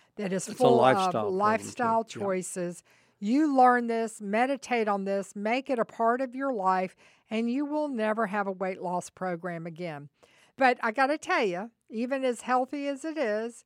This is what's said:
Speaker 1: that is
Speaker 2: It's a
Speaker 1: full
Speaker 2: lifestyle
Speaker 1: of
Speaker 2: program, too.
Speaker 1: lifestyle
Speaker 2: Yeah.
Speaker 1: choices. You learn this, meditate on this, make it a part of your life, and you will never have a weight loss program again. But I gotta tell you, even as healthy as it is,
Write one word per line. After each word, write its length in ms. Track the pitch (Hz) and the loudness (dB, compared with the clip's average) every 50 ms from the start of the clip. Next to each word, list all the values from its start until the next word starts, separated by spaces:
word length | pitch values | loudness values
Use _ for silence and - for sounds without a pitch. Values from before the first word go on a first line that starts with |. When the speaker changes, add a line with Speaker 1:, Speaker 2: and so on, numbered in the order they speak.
| _ _ _ - | _ _ _ -8
Speaker 1:
that 160 | 208 190 190 | -4 -4 -2
is 140 | 185 - - | -4 -4 -6
Speaker 2:
It's 60 | 208 | 0
a 80 | - 254 | 4 6
Speaker 1:
full 120 | - 131 | 6 6
Speaker 2:
lifestyle 300 | - 120 131 131 196 190 185 | 8 8 6 6 6 4 2
Speaker 1:
of 40 | 165 | 0
Speaker 2:
program, 180 | 117 107 196 | 0 -2 -2
too. 60 | 185 185 | 0 2
Speaker 1:
lifestyle 680 | 202 208 220 220 202 196 - - 247 226 226 226 226 - | 2 2 2 2 -2 -6 -6 -2 0 0 0 0 0 -2
Speaker 2:
Yeah. 100 | - 226 | -6 -6
Speaker 1:
choices. 640 | 208 196 190 185 180 - - 190 175 175 175 - - _ _ _ _ _ _ _ | -4 -2 -2 -2 -4 -6 -6 -6 -6 -6 -8 -10 -16 _ _ _ _ _ _ _
You 360 | 202 202 240 285 311 302 277 | -2 0 2 2 4 4 6
learn 320 | 262 254 254 247 240 240 233 | 8 8 8 8 6 2 0
this, 320 | 233 226 226 220 - - | -2 -2 -4 -4 -6 -10
meditate 680 | 214 196 202 220 247 262 277 - - - 247 233 220 214 | -6 -2 0 0 0 0 -2 -4 -4 -2 -2 0 0 0
on 160 | 202 202 196 | 0 -2 -2
this, 300 | 196 196 196 190 - - | -2 -4 -4 -4 -6 -8
make 340 | 202 202 214 233 262 269 - | -8 -4 -2 -2 -2 -2 -2
it 100 | 277 233 | -2 -2
a 60 | 214 | -2
part 340 | - - - 226 233 240 247 | -2 -2 0 2 2 2 2
of 140 | 269 262 240 | -2 -4 -6
your 160 | 262 277 277 | -4 -4 -2
life, 440 | 262 208 185 190 185 185 190 185 - _ _ _ _ _ _ - | -2 0 2 2 2 2 0 -2 -6 _ _ _ _ _ _ -6
and 200 | 220 220 233 233 | -4 -2 -2 -2
you 160 | 240 269 294 | -2 -2 -2
will 220 | 285 294 302 302 294 | -2 -2 -2 -2 -2
never 400 | 269 226 214 214 214 220 226 190 | -2 -2 -2 -2 0 0 -2 -2
have 180 | 196 208 202 196 | -2 -2 -2 -4
a 40 | |
weight 300 | 190 185 196 185 190 - | -4 -4 -4 -6 -6 -6
loss 280 | - 175 180 180 175 - | -6 -4 -4 -4 -6 -8
program 540 | - - 190 185 175 170 175 180 170 165 165 175 | -8 -8 -6 -4 -4 -6 -6 -8 -8 -8 -10 -10
again. 420 | 165 156 180 170 151 143 143 147 _ _ _ _ _ _ _ _ _ - | -10 -10 -8 -8 -8 -10 -12 -16 _ _ _ _ _ _ _ _ _ 2
But 220 | 269 254 247 - - | 4 4 4 2 0
I 80 | 226 | -2
gotta 260 | 220 - 269 262 302 311 | 0 2 2 2 0 -2
tell 240 | - - 370 330 254 | -2 -2 0 0 0
you, 240 | 196 170 175 208 233 - _ _ - | 0 -2 -4 -6 -10 -12 _ _ -12
even 360 | 277 220 240 247 277 269 262 | -8 -6 -4 -4 -2 -2 -2
as 160 | 247 240 226 | -2 -2 -4
healthy 460 | - 214 254 254 254 247 - 285 285 285 | -2 0 0 0 0 -2 -4 -6 -6 -6
as 180 | 285 269 - | -6 -6 -6
it 120 | 320 302 320 | -8 -4 -2
is, 460 | 277 220 208 214 226 240 240 - - | -2 -2 -2 -2 -4 -6 -10 -14 -20